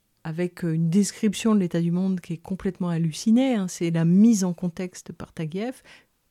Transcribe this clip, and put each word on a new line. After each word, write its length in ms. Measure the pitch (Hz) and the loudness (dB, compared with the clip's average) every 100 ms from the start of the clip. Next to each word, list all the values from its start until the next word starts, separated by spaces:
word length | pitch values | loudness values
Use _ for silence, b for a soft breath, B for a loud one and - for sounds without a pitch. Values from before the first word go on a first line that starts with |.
| _ _ | _ _
avec, 380 | 160 160 180 - | -10 -4 -6 -4
euh, 120 | 170 | -4
une 160 | 160 165 | -2 2
description 640 | 190 196 - 214 - 226 | 2 0 0 -2 0 2
de 60 | 214 | 2
l'état 200 | 175 170 | 2 0
du 100 | 170 | 0
monde 300 | 175 190 185 | 0 -2 -4
qui 140 | - | -6
est 80 | 160 | -12
complètement 480 | - 190 196 175 175 | -8 -6 -6 -4 -4
hallucinée, 640 | 165 165 151 226 233 269 | -2 -2 -2 2 4 4
hein, 120 | 226 185 | 0 -4
c'est 240 | - 170 | -4 -2
la 140 | 165 | 2
mise 400 | 165 185 226 214 | 4 6 6 6
en 80 | 185 | 0
contexte 600 | 170 180 - 180 - - | -2 -6 -6 -10 -12 -18
par 200 | 180 - | -16 -16
Taguieff. 500 | - 156 185 240 - B B B _ _ | -10 -8 -6 -8 -10 B B B _ _